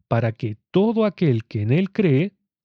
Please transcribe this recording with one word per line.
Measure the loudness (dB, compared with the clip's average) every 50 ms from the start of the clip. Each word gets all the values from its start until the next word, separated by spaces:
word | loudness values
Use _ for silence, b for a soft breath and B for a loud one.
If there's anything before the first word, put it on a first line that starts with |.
| _ _
para | -2 0 0 -2 -4
que | -4 -6 -8 -8 -10 _ _
todo | 0 0 0 2 0 0 -2
aquel | -2 -2 0 0 0 0 0 -2
que | -6 -6 -4 -2
en | 0 0
él | 0 0 -2
cree | -2 0 0 2 2 2 0 -2 -6 _ _ _ _ _